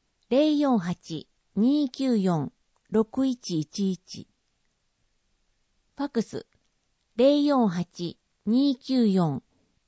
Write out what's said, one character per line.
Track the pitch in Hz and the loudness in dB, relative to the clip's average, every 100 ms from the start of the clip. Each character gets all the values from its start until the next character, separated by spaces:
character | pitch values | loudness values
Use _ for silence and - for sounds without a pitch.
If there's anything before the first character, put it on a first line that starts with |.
| _ _ - | _ _ -2
零 | 262 311 294 | 2 2 2
四 | 285 233 | 0 0
八 | 170 175 - 160 - _ _ | -2 -8 -10 -12 -14 _ _
二 | - 233 294 277 | -2 0 2 -2
九 | - 269 226 | -4 -2 0
四 | 190 165 139 - _ _ _ | 0 0 -4 -10 _ _ _
六 | 214 220 - 269 | -2 -2 -2 -4
一 | 247 - 170 | -4 -6 -6
一 | 151 - 196 | -6 -4 -4
一。 | 180 - - - _ _ _ _ _ _ _ _ _ _ _ _ _ _ _ _ - | -4 -10 -20 -20 _ _ _ _ _ _ _ _ _ _ _ _ _ _ _ _ -10
フ | |
ァ | 285 | -6
ッ | |
ク | 233 | -4
ス | 208 - - _ _ _ _ _ _ - | -4 -8 -16 _ _ _ _ _ _ 2
零 | 269 294 | 4 4
四 | 294 277 220 | 2 2 2
八 | 175 175 - 175 - _ _ | -2 -8 -8 -12 -12 _ _
二 | - 240 285 262 | -2 0 2 -2
九 | - 262 226 | -2 0 2
四 | 190 165 135 - _ _ _ | 2 0 -2 -10 _ _ _